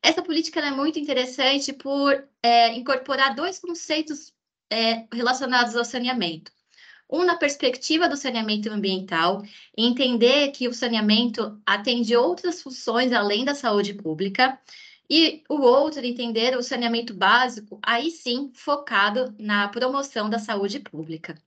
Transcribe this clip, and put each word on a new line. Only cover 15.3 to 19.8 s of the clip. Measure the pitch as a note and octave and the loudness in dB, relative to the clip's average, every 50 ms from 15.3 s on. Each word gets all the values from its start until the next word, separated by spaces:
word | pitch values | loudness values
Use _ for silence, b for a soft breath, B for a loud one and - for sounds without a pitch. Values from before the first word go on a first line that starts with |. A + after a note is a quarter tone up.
| - - _ _ | 2 -4 _ _
o | D4+ D4+ | -2 4
outro, | C4+ A#3+ B3 C#4 D4+ D#4 D4+ C#4+ | 6 6 6 6 4 2 -2 -4
entender | A#3+ B3 A#3+ B3 A#3+ A#3 A3+ A3+ A3+ B3+ C4 | -6 -6 -6 -4 -6 -4 -2 0 0 0 0
o | B3 | -2
saneamento | B3 - C4+ A#3+ A#3+ A#3 A#3 A#3 A#3 A#3 | -4 -4 -4 -2 -2 -2 -2 -2 -4 -6
básico, | G#3 F3+ F#3+ F#3+ A3 A#3+ B3+ A#3+ - G#3+ G#3 - - - - | -4 0 4 4 6 6 4 2 -2 -8 -16 -18 -18 -8 -4
aí | - A#3 A#3 C#4 E4 | -2 -2 0 -2 -4
sim, | E4 - - B3 A#3+ B3 C#4+ C#4 - | -6 -6 -6 -4 -4 -4 -4 -8 -12
focado | _ - - C#4+ C#4+ C#4+ - A#3+ G3 G3+ G#3+ G#3 B3+ B3+ B3+ - - | _ -2 -2 -2 -2 -2 -2 2 2 2 2 2 -2 -4 -4 -6 -10
na | G#3 G#3 G#3 G3+ G3+ G3+ | -4 -2 0 0 0 0
promoção | G#3 A#3 | -2 -2